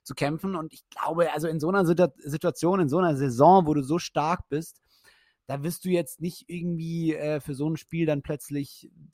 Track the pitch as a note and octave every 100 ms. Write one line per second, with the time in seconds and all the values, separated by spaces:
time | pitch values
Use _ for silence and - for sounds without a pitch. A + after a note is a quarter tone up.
0 | - C#3 C#3+ D#3+ F#3+ F3+ D#3+ - _ -
1 | D3+ E3 D#3+ D3+ E3 D#3+ D#3 G3 E3+ E3+
2 | F3 - C#3+ D#3 F3 - E3 F#3+ C#3+ E3
3 | F3 C3+ C#3 A#2 D#3+ F#3+ D#3 D3 C3 E3+
4 | - D3+ D#3 F3+ - D3 E3 - _ _
5 | _ _ _ _ - C#3 D#3+ D#3 F#3 F3
6 | E3+ - E3+ - - F3 F3 E3 E3 E3
7 | D#3+ D3+ D3+ D3+ D#3 C3+ D#3 D#3 - E3
8 | D#3 C#3+ - D3 - C#3+ C#3 - - E3
9 | D3+